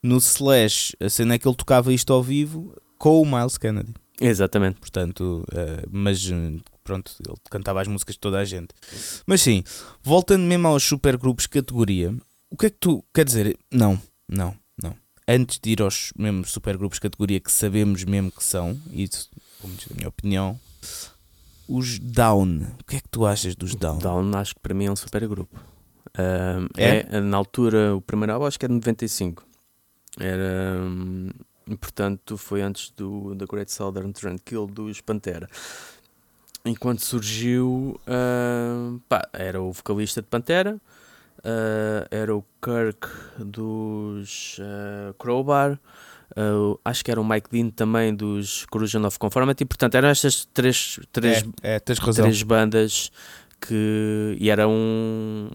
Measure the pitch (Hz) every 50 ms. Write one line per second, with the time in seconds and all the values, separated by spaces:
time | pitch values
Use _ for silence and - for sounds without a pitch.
0 | - 123 123 127 120 - - - 139 139 135 123 110 107 - - - - - _
1 | 90 101 - - 117 117 117 117 - 135 123 - - - 135 127 120 131 131 123
2 | - - 135 127 123 127 139 143 147 147 156 160 170 190 - - _ _ _ _
3 | - 151 156 160 156 151 135 120 120 127 - - - 110 107 101 101 107 113 -
4 | _ _ _ - 123 120 110 92 98 92 - 107 98 95 95 - - - - 95
5 | 90 85 92 - 92 90 87 82 85 - - 85 87 78 80 78 76 - 95 101
6 | 101 101 98 92 98 95 90 87 82 82 78 82 - - _ _ _ - 95 92
7 | 92 - - - - - - - _ - - 101 95 - 98 95 95 101 104 98
8 | - - 101 - - 104 95 98 101 98 95 90 85 - - _ - - - -
9 | - - - - - - 190 180 - 135 113 95 - - - - - - - _
10 | - 131 151 180 180 - 196 190 180 175 180 175 170 165 151 143 - - 147 135
11 | - 143 131 123 127 127 123 - - - - 143 127 - 123 120 113 98 98 92
12 | 87 85 104 127 - _ _ _ _ _ - - - 214 - _ - 180 156 110
13 | - _ _ 160 156 135 120 110 104 104 - - _ _ - 123 110 101 95 98
14 | - - _ _ _ - - 95 90 87 101 - _ _ _ - - 82 - -
15 | _ _ _ _ _ - 117 127 127 123 - - - 113 110 104 107 98 - -
16 | - - - - 107 107 101 95 90 - - - - 107 98 92 101 98 - -
17 | - 101 - - 107 95 101 92 - - - - - 104 95 107 107 101 98 90
18 | 92 90 101 101 95 92 - - - - - 92 87 87 107 139 156 160 - -
19 | 98 95 - - - _ - - _ _ - - - 95 92 95 - - - -
20 | - 95 - - - 104 98 95 98 95 104 127 _ - - _ - - - -
21 | - - _ _ _ _ _ _ _ - _ _ - - 127 127 127 123 117 98
22 | 123 123 117 120 117 113 107 101 95 92 85 76 - - - - - - - 135
23 | - - - 113 113 104 101 104 - 92 90 - 90 90 - 98 92 80 76 78
24 | 95 92 87 90 95 101 104 98 101 - - _ - - 95 95 101 98 101 101
25 | - - - 107 110 107 104 95 95 - - - - - _ _ _ _ _ _
26 | _ - _ - 92 92 92 90 92 92 90 92 92 - - - 98 98 - 107
27 | - - 104 104 101 101 98 98 98 - - - 120 113 107 110 107 104 101 95
28 | 90 - - 107 107 107 107 120 147 143 139 - - 123 123 120 113 120 113 107
29 | 120 110 - - 101 90 82 - _ _ _ _ _ _ _ _ _ _ _ _
30 | _ - - - - 95 92 92 95 95 92 95 95 95 92 92 92 92 90 92
31 | 92 92 92 92 92 92 - - - _ _ _ _ - 104 101 - - - -
32 | 101 98 98 95 _ - 107 104 - - 101 101 98 98 98 - - - _ -
33 | 104 95 101 101 101 98 98 95 98 95 - 104 101 - - - 104 98 95 98
34 | 95 98 98 - - 98 90 90 _ - 117 113 104 98 101 107 107 107 104 -
35 | _ - 110 104 - 98 85 82 87 - - - - - - - - - - _
36 | _ _ _ _ _ _ _ _ _ - _ - _ 117 113 - - 123 120 107
37 | - - - 120 104 107 110 110 117 120 123 127 127 127 127 127 131 139 - -
38 | - - 123 123 123 123 123 123 123 120 120 120 120 120 120 120 120 120 120 120
39 | _ _ 123 101 - - - - 92 95 92 92 92 92 90 - - - 104 101
40 | 107 101 - 117 104 _ - 117 120 - 165 180 190 202 220 208 _ _ _ _
41 | _ _ - _ _ _ _ - _ 113 113 113 110 110 107 107 107 107 107 107
42 | - - - 110 107 107 107 104 101 _ _ _ - 123 120 117 113 110 104 _
43 | - - - - - - - - 107 101 101 113 110 110 110 110 110 107 107 107
44 | 107 104 104 101 101 101 - - - - - - 98 104 101 101 101 101 104 101
45 | 101 98 98 _ - 120 120 127 135 139 143 143 139 143 139 139 _ _ - -
46 | - - - - _ _ - - 107 104 104 104 104 104 104 - _ 113 120 -
47 | - - 120 113 107 110 110 110 104 - 117 117 117 113 107 - 113 107 113 113
48 | 113 110 107 101 107 104 104 101 101 98 - - - - - 110 110 104 104 110
49 | 104 101 - - - 104 - 127 127 139 139 - 139 - - - - 120 107 127
50 | 131 147 143 - - 139 127 - - _ _ - 123 127 123 - - - - -
51 | - _ - 120 117 117 113 110 107 110 101 - - 113 110 104 - - 123 113
52 | - 120 110 110 110 110 110 104 107 107 113 110 110 110 110 110 110 107 - -
53 | - - _ - - - - - - _ - _ - - 113 107 107 107 107 107
54 | 107 107 107 107 107 107 101 - 98 107 104 101 107 107 110 110 113 110 113 110
55 | 113 110 110 110 110 110 107 107 104 107 -